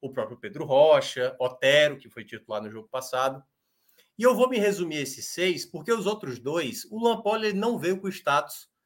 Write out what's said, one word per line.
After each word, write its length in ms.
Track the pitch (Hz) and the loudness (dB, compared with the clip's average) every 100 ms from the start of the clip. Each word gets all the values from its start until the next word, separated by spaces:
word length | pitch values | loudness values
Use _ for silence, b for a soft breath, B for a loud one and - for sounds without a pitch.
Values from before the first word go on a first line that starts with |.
o 100 | 135 | -10
próprio 280 | - 107 123 | -6 -8 -8
Pedro 260 | 107 101 | -12 -8
Rocha, 720 | 123 135 156 147 131 - 123 - | 0 6 8 6 4 -2 -4 -2
Otero, 580 | 123 - 135 147 151 92 | -6 0 4 6 4 0
que 120 | - | -14
foi 160 | - | -18
titular 360 | 101 110 - 107 | -16 -16 -8 -8
no 100 | 107 | -8
jogo 180 | 110 110 | -14 -10
passado. 560 | 131 131 127 135 139 - _ _ _ b b b - | -8 -4 -2 -2 -4 -16 _ _ _ b b b 2
E 40 | |
eu 120 | 240 | 2
vou 140 | 233 247 | 4 2
me 100 | 247 | 2
resumir 380 | 208 170 175 151 | 0 0 -4 -4
esses 300 | 131 - - | -6 -8 -12
seis, 380 | - 185 160 | -2 -2 -2
porque 280 | - 170 151 | -6 -10 -4
os 140 | 233 190 | -2 -2
outros 320 | 208 143 120 | -4 -6 -8
dois, 480 | 117 165 139 - - | -4 -4 -4 -6 -10
o 80 | 214 | -2
Lampoli, 460 | 233 220 202 220 220 | 0 0 0 0 0
ele 100 | 196 | 0
não 200 | 220 233 | -2 -2
veio 220 | 160 190 | -2 -2
com 80 | 190 | -4
status 600 | 180 - 147 - - - _ | -6 0 0 0 -10 -20 _